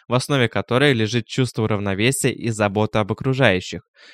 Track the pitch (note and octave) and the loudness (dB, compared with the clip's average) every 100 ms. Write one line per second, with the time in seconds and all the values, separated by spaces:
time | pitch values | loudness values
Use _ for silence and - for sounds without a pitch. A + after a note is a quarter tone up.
0 | - B2 - C#3+ A#2 G2+ - A#2+ C#3+ A#2 | -2 -2 0 0 0 -2 -2 2 2 2
1 | G#2+ A#2+ - - B2 - G#2+ G#2 G2+ F#2+ | 0 -2 -2 -2 -2 0 -2 0 -2 0
2 | A#2 C3+ - - A#2 A2 G2+ G#2 G#2+ A2 | 0 0 -2 -2 -4 0 0 0 0 0
3 | G#2 G#2+ C3+ C3 B2 F#2 - E2 - _ | -2 -2 -2 2 2 2 -2 -12 -14 _
4 | - | -20